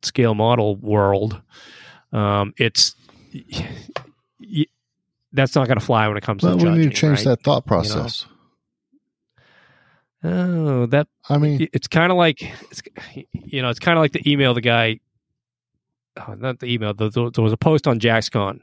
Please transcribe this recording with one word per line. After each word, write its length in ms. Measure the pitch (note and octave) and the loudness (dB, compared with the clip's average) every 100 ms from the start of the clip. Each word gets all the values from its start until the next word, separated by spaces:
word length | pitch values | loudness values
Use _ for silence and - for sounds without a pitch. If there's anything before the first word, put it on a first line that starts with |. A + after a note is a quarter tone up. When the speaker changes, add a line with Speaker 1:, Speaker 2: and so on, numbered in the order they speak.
Speaker 1:
scale 320 | - - A#2 | -6 0 0
model 420 | G#2+ A2+ A#2+ G#2+ G2+ | 2 2 2 0 -2
world, 640 | G#2 G#2 G2 G2 G#2+ G2 _ - - - - - _ | 0 2 4 2 -2 -8 _ -20 -20 -20 -20 -20 _
um, 420 | A2 G#2 G2+ G2+ - | -2 0 0 -2 -2
it's, 380 | A#2 - - - _ _ _ | -2 0 -2 -4 _ _ _
y-, 340 | - - - - - - - - _ _ _ | -20 -14 -12 -12 -14 -14 -16 -16 _ _ _
y-, 240 | G#3 D#3 D3+ _ _ _ _ _ _ | -8 -4 -4 _ _ _ _ _ _
that's 220 | C3+ C3+ D3+ | -2 0 0
not 100 | B2 | 0
gonna 140 | A#2+ | -2
fly 260 | - A#2 G#2+ | 0 0 0
when 100 | G#2 | -2
it 60 | |
comes 220 | - G2+ | -6 -2
Speaker 2:
Well, 120 | F3 F3+ | 0 2
Speaker 1:
to 80 | |
Speaker 2:
we 60 | E3+ | 2
need 60 | E3 | 4
to 60 | |
Speaker 1:
judging, 80 | D#3 | 2
Speaker 2:
change 260 | - D#3 C#3 | 2 0 2
Speaker 1:
right? 60 | |
Speaker 2:
that 180 | B2 A#2+ | 2 0
thought 220 | - C3+ - | 0 -2 0
Speaker 1:
You 60 | |
know? 100 | F#2 | 0
Speaker 2:
process. 420 | G2+ G#2 - - - _ _ _ _ _ _ C#4+ _ _ _ _ _ _ _ _ _ _ _ _ | 0 -4 -6 -10 -14 _ _ _ _ _ _ _ _ _ _ _ _ _ _ _ _ _ _ _
Speaker 1:
Oh, 640 | E3 F3+ F3+ E3+ D#3 C3 A#2+ | -4 -2 -2 -2 0 0 0
that 200 | C#3 D3 _ - | 0 -2 _ -2
Speaker 2:
I 100 | C#3+ | 0
mean 300 | D3+ C#3+ D#3 | 2 0 -2
Speaker 1:
it's 140 | B2+ - | -4 -2
kinda 280 | E3 E3+ | 0 2
like, 280 | F3+ E3 C3 - - - | 4 2 0 -10 -16 -20
it's, 120 | - - - - - - | -20 -20 -20 -20 -20 -14
you 300 | - - C#3 | -16 -8 -4
know, 60 | B2+ | -4
it's 100 | A#2 | -2
kinda 220 | - E3 | 0 2
like 120 | D3+ | 2
the 160 | - D3 | 0 0
email 220 | C#3+ C3+ | 2 2
the 60 | A#2+ | 2
guy, 380 | A#2 A#2 A2+ A2 _ _ _ _ _ _ _ _ _ _ _ - | 2 2 2 -2 _ _ _ _ _ _ _ _ _ _ _ -20
oh, 180 | - | -16
not 240 | G2+ B2+ B2 | -10 -8 -8
the 80 | A#2+ | -6
email, 260 | A#2+ G#2+ | -4 -4
the, 140 | G2+ A2 | -2 -2
the, 200 | A2+ A#2+ | -2 -2
there 140 | A#2 | 0
was 80 | A2 | 0
a 40 | A2+ | 2
post 300 | - D#3 D3+ | 2 2 2
on 140 | A#2 | 0
JaxCon 600 | A2+ A2+ G#2+ A2 G2 B2+ | 2 2 0 -4 -4 -6